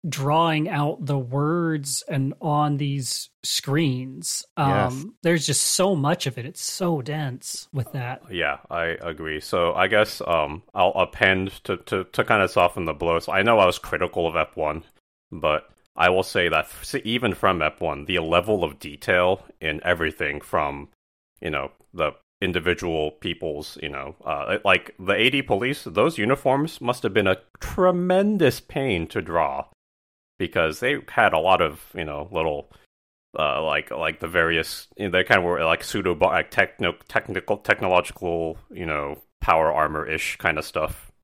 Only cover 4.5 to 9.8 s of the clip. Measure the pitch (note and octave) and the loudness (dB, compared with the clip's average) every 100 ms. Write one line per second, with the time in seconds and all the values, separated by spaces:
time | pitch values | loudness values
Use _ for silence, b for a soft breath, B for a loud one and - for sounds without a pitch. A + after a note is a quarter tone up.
4.5 | - C#3 A#2+ G#2 C3 F3+ - E3 E3+ C#3+ | -2 2 2 0 -4 -10 -2 0 2 2
5.5 | C3 - - F#3+ F3 C#3+ F3 C#3 B2 A#2+ | 0 0 2 2 2 0 0 -4 -6 -14
6.5 | - - - F3 D#3 B2 D3+ C#3+ B2+ - | -10 -10 -4 -2 -2 -4 -6 -6 -8 -10
7.5 | - - C3+ A#2+ C#3 B2 C3 - F2 D2+ | -12 -6 -6 -4 -6 -6 -10 -8 -2 -2
8.5 | C#2+ - E2+ E2+ E2 E2+ D2+ D#2+ D2+ - | -2 -6 -4 -4 -4 -8 -8 -6 -8 -2
9.5 | F#2+ E2+ E2 | 2 2 2